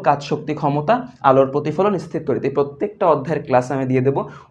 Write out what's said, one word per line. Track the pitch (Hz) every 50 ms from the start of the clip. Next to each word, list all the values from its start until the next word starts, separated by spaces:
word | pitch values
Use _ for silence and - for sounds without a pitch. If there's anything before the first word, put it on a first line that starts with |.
| -
কাজ | 160 143 143 -
শক্তি | - 156 143 - 151 147
ক্ষমতা, | - 160 143 143 147 151 147 226 254 - - - -
আলোর | - 135 131 135 135 131 135
প্রতিফলন, | 147 127 156 151 - 190 208 196
স্থির | 170 - - - 156 -
তড়িৎ, | 139 120 - -
এই | 135 135
প্রত্যেকটা | 147 139 143 - - 208 202 - - 196
অধ্যায়ের | 170 151 139 131 165 156 147 -
ক্লাস | - 131 127 127 -
আমি | 143 135 135
দিয়ে | 127 127 127
দেবো। | 127 139 135 - - - - - - _